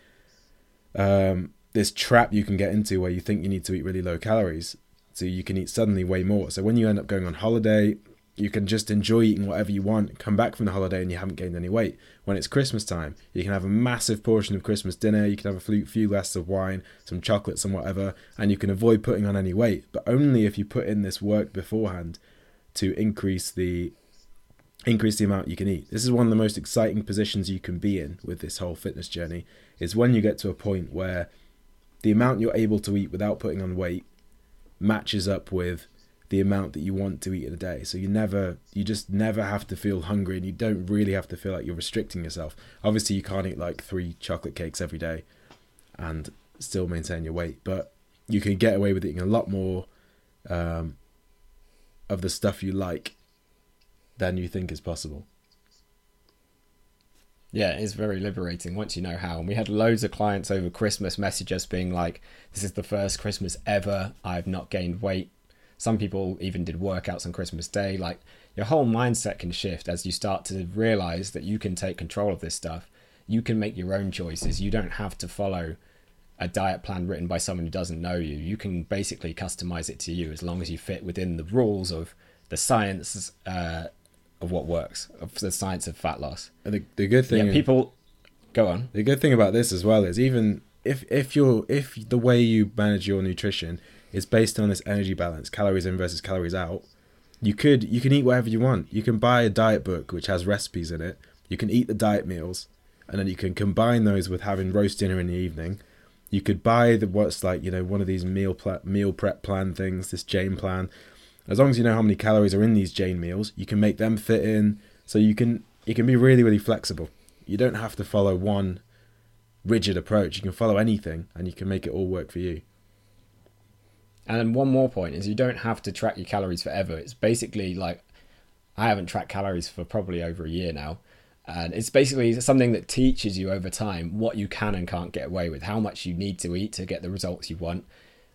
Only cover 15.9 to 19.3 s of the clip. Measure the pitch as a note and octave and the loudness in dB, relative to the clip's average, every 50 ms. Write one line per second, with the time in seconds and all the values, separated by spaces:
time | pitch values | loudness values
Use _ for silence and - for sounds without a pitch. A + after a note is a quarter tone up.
15.9 | - A2+ G#2+ G#2 G2+ G2 F#2 - - F#2+ E2 F2 G2 F#2+ F#2+ F#2+ F#2+ F#2+ - - | 0 0 2 2 2 0 -2 -2 -4 -6 -4 -2 -2 -2 -2 -2 -4 -6 -8 -14
16.9 | - _ _ - F2+ F2+ - - G#2+ G2+ - G2+ - - - G2 F#2+ F2+ - F#2 | -20 _ _ -8 -8 -6 0 2 0 2 0 -2 -4 -4 -2 -2 -2 -2 -4 -4
17.9 | F#2 G2 G2 G2 - - - - - - G#2+ G2+ G2+ F#2+ - G2 G2 F#2+ A2+ A#2 | -4 -2 -4 -4 -6 -8 -16 -18 -6 0 2 2 2 2 2 0 0 4 6 6
18.9 | A2+ G#2+ G#2+ B2 G#2+ F#2+ G#2 G2+ | 6 6 4 2 0 2 2 2